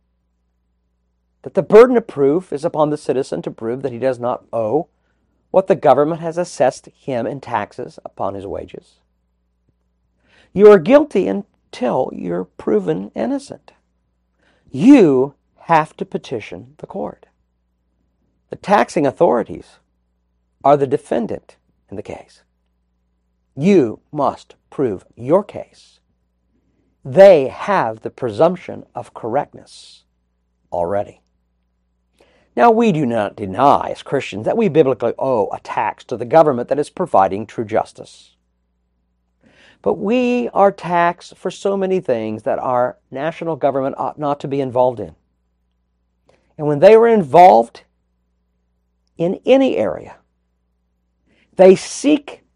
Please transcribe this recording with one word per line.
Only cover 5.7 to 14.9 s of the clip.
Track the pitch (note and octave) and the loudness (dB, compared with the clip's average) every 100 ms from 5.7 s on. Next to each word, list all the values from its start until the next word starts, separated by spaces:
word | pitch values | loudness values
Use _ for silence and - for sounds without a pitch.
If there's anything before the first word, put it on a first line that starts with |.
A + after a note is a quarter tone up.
| E3 | 0
government | D3 C3 D3 E3 | 2 2 2 -4
has | E3+ D#3+ | -8 -8
assessed | F3+ - B2+ - - | -8 -2 -2 -2 -14
him | _ - B2 A#2 | _ -10 -8 -6
in | C3+ | -10
taxes | B2 A#2 G2+ - C3+ - - | -8 -8 -8 -12 -16 -16 -20
upon | - G2 G2 | -10 -10 -10
his | F#2+ | -12
wages? | E2 E2+ - _ _ _ _ _ _ _ _ _ _ _ _ _ _ _ _ _ | -12 -14 -18 _ _ _ _ _ _ _ _ _ _ _ _ _ _ _ _ _
You | F3 G#3 | 6 8
are | G3+ | 8
guilty | D#3 C#4 D4+ G#3+ F3+ | 6 0 0 -2 -2
until | G3 - _ _ - B3 D#3 - | -4 -8 _ _ -8 -4 -4 -4
you're | - F3 F3 F#3 | -8 -8 -8 -10
proven | - - G#3+ F3+ E3 G3+ - | -10 -2 -2 -2 -6 -8 -8
innocent. | A3+ C#4 C4+ - _ _ _ _ _ _ _ _ _ _ _ | -6 -6 -10 -20 _ _ _ _ _ _ _ _ _ _ _
You | B2+ G3+ | 0 6